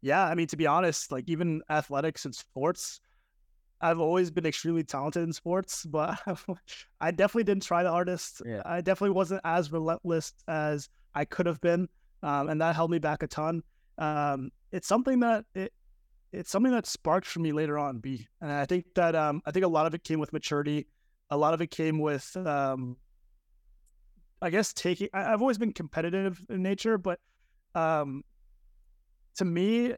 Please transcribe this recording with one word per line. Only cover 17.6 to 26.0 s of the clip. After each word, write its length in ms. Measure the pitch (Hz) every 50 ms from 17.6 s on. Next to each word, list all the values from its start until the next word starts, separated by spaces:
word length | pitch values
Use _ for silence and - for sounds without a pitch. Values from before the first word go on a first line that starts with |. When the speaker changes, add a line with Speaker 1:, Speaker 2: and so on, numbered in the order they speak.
| 156 151 147 147
Speaker 1:
on, 220 | 147 143 131 117
B. 260 | 107 135 135 117 110 _ _ _
And 120 | - 151
I 140 | 147 143 143
think 200 | - 180 180 170 _ _
that, 200 | - 175 165 165
um, 260 | 160 151 151 143 156 -
I 60 | -
think 140 | 147 185 190
a 20 | 180
lot 180 | 165 156 156
of 80 | 165 151
it 100 | 170 _
came 160 | - 160 156
with 120 | 151 -
maturity. 560 | - 151 - - 151 143 147 147 147 147 147 _ _ _ _ _ _ _ _ _
A 80 | 147 143
lot 160 | 151 151 165
of 80 | 160
it 60 | 170 160
came 320 | - - 160 160 156 156
with, 360 | 151 151 147 139 - - - 190
um, 580 | 185 165 147 143 139 135 135 131 131 123 123 127 - _ _ _ _ _ _ _ _ _ _ _ _ _ - _ _ _ _ _ _ - _ _ _ _ _ _
I 80 | - 175
guess, 220 | 165 202 214 -
taking, 380 | - - - 175 180 - 196 - -
I, 200 | 190 196 - 226
I've 80 | 208
always 160 | 233 269 247 202
been 160 | 240 220 -
competitive 680 | - 175 147 - -